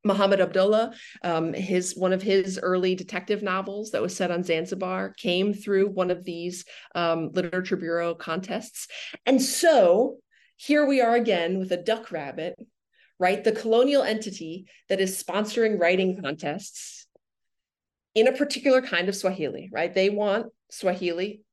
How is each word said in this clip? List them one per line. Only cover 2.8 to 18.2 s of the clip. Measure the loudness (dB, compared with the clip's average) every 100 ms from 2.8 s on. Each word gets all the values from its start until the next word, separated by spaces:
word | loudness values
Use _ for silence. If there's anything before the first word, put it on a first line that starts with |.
| 0 -2
detective | -4 -8 -4 -4
novels | -2 -4 -4 -8 -6
that | -4
was | -4 -2
set | -2
on | -2
Zanzibar | 0 -2 -2 -6 -4 -4 -6 -6
came | -2 0 0
through | -2 0 2 2
one | 0 -2
of | -2
these, | -6 -8 -8 -10 -16 -20 -8 -2
um, | 0 0 -2
Literature | -2 -2 -4 -2 -4
Bureau | -2 -2 -2 -4
contests. | -6 -6 -4 -8 -8 -14 -14 -14 -16 -6 2
And | 2
so | 2 2 6 6 6 6 2 -2 _ _ _ _
here | 2 4 4
we | 4
are | 4 4
again | 2 0 0 -2
with | -2
a | -2
duck | -2 -2 -4
rabbit, | -8 -8 -8 -8 -10 -20 _ _ _ _ _
right? | 0 2
The | 0
colonial | 0 2 4 6 4
entity | 2 -2 -6 -10 -12 -12 -14 _ _
that | 0
is | 0 -2
sponsoring | -4 -2 -2 0 0 2
writing | 2 4 2 -2
contests | -6 -6 -6 -8 -12 -16 -18 -18 -20 _ _ _ _ _ _ _ _ _ _
in | 4